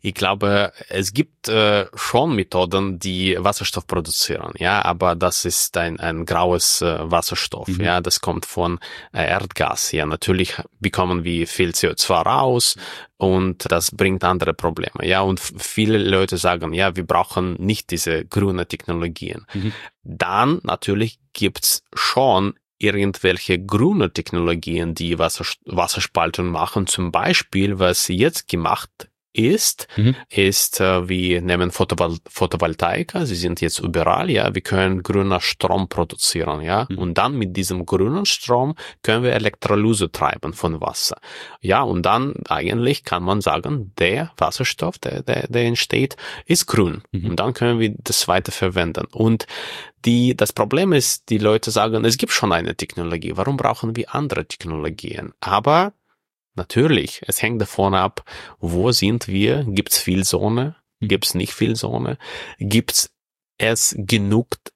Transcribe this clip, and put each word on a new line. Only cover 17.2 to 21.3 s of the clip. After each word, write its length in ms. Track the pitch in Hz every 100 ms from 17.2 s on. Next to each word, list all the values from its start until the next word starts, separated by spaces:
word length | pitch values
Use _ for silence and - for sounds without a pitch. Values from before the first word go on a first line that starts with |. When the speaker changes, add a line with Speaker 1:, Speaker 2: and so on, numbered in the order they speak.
| 90 - 90 85
Speaker 1:
nicht 320 | 95 107 -
diese 340 | 85 - 80 78
grüne 420 | 104 101 92 87
Technologien. 800 | - - 85 85 82 - - -
Speaker 2:
Mhm. 180 | 101 101 - - _
Speaker 1:
Dann 560 | - 87 87 98 127 170
natürlich 560 | - 90 - 101 113 - _